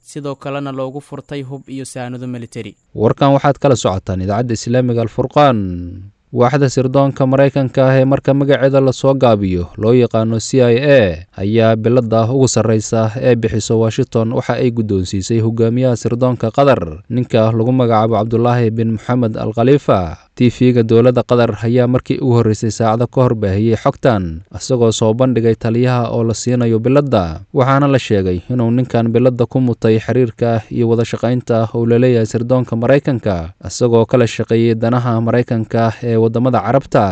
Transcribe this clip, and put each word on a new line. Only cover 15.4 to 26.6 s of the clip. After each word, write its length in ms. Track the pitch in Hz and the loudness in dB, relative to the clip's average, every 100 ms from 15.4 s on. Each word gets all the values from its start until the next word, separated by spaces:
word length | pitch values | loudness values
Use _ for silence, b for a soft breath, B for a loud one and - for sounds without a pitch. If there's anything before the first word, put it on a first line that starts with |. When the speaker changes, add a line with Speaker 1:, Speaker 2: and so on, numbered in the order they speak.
| 113 113 113 120 127 | 0 0 0 0 0
Speaker 2:
sirdoonka 560 | 117 117 120 127 120 113 | 0 -4 -2 -2 -2 -2
Qatar, 560 | - 143 110 85 78 - | 2 2 2 -2 -12 -6
ninka 460 | 120 120 120 110 | -6 -2 0 2
lagu 160 | 113 120 | 2 0
magacaabo 480 | 131 120 110 113 107 | 2 2 2 2 0
Cabdullaahi 480 | 113 113 120 123 113 | 0 0 0 2 0
bin 320 | 113 113 110 | 0 -2 -4
Moxamed 380 | - 127 117 113 | -2 -2 -2 -2
Al 160 | 113 | -6
Khalifa. 720 | 110 120 143 - 107 85 - _ | 0 2 2 2 0 -2 -10 _
T 160 | - 123 | 0 0
V-ga 320 | - 127 120 | 2 2 2
dowladda 400 | 113 113 120 123 | 4 4 4 2
Qatar 320 | - 123 117 104 | 0 0 0 -2
ayaa 240 | 113 123 123 | -2 0 0
markii 320 | 127 - 131 | -2 -2 -2
ugu 160 | 135 | 0
horreysay 320 | 117 110 110 113 | 2 2 0 -4
saacado 400 | - 113 117 120 | -2 0 0 -2
ka 140 | - | 0
hor 120 | 127 113 | 0 0
baahiyey 400 | 104 95 113 110 | -2 0 0 0
xogtan, 640 | 143 - 139 107 90 80 - | -2 0 0 0 -2 -8 -14
isagoo 400 | - - 127 117 | -14 -4 0 0
soo 240 | 107 110 | 2 0
bandhigay 400 | 113 131 117 113 | 2 0 2 0
taliyaha 560 | 113 117 117 127 123 117 | 0 -2 0 0 0 -2
oo 160 | 117 113 | -2 -2
la 80 | |
siinayo 480 | 110 - 123 | -4 -2 0